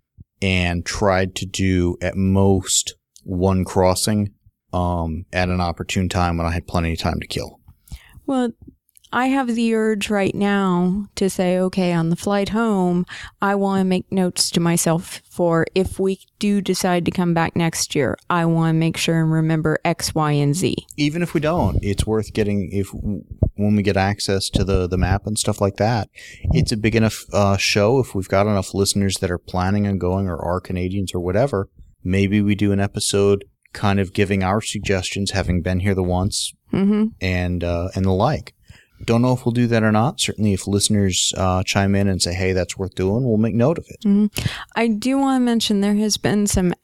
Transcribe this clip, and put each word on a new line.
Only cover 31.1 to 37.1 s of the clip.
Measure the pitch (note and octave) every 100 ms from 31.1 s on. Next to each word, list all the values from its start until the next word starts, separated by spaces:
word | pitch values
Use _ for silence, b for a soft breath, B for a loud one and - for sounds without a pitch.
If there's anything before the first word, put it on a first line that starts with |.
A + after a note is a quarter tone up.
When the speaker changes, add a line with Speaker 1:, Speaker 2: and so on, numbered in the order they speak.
| F#2
Speaker 1:
or |
whatever, | F2 G2 C#3+ G2+ G2 _ - _
maybe | F2+ G2 G2 G#2
we | G2+ G2+
do | G#2
an | G2+
episode | G2 - - G2+ G2+ G2+ - _ _
kind | - G#2 G2
of | F#2
giving | - G2 G2+
our | F#2 G#2
suggestions, | - G#2+ F#2+ F#2+ - G2 G2
having | G2 F2 F2+
been | E2+ F#2
here | G2+ F#2+
the |
once, | F2+ F2+ F2+ - - - -
Speaker 2:
Mm-hmm. | - G3 G#3+ A3